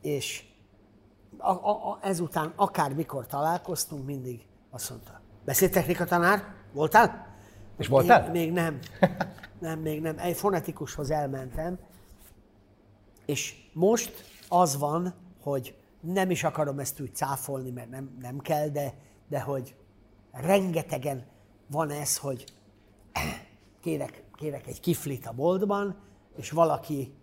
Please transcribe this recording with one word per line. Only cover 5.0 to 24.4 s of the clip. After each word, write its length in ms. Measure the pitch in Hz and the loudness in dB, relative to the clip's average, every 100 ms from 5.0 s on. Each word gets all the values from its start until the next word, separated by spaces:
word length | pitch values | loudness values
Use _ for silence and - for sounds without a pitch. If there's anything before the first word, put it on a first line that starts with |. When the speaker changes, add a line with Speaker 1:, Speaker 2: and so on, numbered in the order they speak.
| - - - - - | -18 -20 -20 -10 -2
Speaker 1:
"Beszédtechnika 600 | - 185 185 139 175 170 | 4 6 4 2 0 2
tanár? 380 | 175 175 202 190 - - | 4 4 2 -2 -18 -10
Voltál?" 600 | 135 156 214 220 - - - - - - - | 0 6 8 8 2 -14 -20 -20 -20 -20 -8
Speaker 2:
És 100 | - | 4
voltál? 340 | 135 175 233 | 6 10 8
Speaker 1:
Még, 100 | - | 8
még 200 | 170 160 | 0 2
nem. 280 | 175 165 139 - - | 0 0 -4 -12 2
Speaker 2:
<laughs> 200 | 180 - - - - - | 2 2 -6 -6 -20 -10
Speaker 1:
Nem, 200 | 160 160 | -8 -4
még 220 | 156 151 | -4 -2
nem. 160 | 160 156 | -4 -4
Egy 200 | 175 170 | -4 0
fonetikushoz 760 | 202 180 156 - 143 - 139 | 2 2 -2 -8 -8 -6 -2
elmentem, 680 | 151 143 135 123 120 165 180 - - - - - - _ _ _ _ _ _ - - - | 0 0 -4 -6 -6 -4 -6 -12 -20 -20 -20 -20 -20 _ _ _ _ _ _ -20 -16 -6
és 300 | 139 - - - | -4 -4 -10 -14
most 520 | 160 185 233 - - - - - | 2 4 4 0 -10 -20 -20 0
az 280 | 175 180 139 | 4 4 2
van, 360 | 147 160 180 - - - | 0 0 -2 -6 -20 -10
hogy 360 | - 139 123 - _ - | -4 -4 -4 -16 _ -14
nem 280 | 160 190 185 | -4 0 2
is 140 | 175 | 2
akarom 360 | 160 - 143 139 | 0 0 -2 -2
ezt 200 | 135 - | -6 -8
úgy 160 | 131 - | -10 -4
cáfolni, 560 | 135 139 - 135 127 | -4 -4 -4 -6 -6
mert 180 | 123 117 | -10 -12
nem, 280 | 131 135 135 | -12 -12 -12
nem 160 | 123 139 | -10 -10
kell, 300 | 135 151 151 | -2 0 0
de, 260 | 147 143 - - - _ | -2 -4 -8 -20 -20 _
de 100 | 143 | -6
hogy 360 | 127 135 123 - - _ - - _ | -2 -4 -6 -16 -20 _ -20 -20 _
rengetegen 960 | 127 147 196 190 165 - 143 143 135 - - - - - | -6 2 2 2 -2 -4 -4 -4 -6 -10 -20 -20 -20 -6
van 220 | 143 156 | -2 -2
ez, 280 | 147 143 - | -2 -4 -2
hogy 280 | 139 123 - - - _ _ _ - - - - - - - _ | -4 -8 -10 -20 -20 _ _ _ -8 -6 -4 -6 -14 -20 -20 _
kérek, 420 | 170 156 135 - - | -4 -4 -6 -12 -20
kérek 320 | - | -10